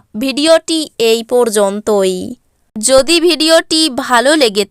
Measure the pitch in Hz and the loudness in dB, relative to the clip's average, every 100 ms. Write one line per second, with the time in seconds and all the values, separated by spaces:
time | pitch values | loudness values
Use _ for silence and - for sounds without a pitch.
0 | - 214 269 262 311 320 - 320 302 _ | -6 -8 -6 -2 2 0 0 -6 -6 _
1 | 226 226 226 247 233 214 196 202 214 208 | 0 0 0 0 0 0 -2 -2 -2 0
2 | 190 185 190 247 _ _ _ - 220 262 | 0 -4 -8 -14 _ _ _ -8 2 2
3 | 262 339 339 302 311 330 339 320 320 240 | 2 0 0 0 2 2 2 -2 -2 -4
4 | 262 247 254 311 247 202 202 | -2 0 2 2 2 0 -4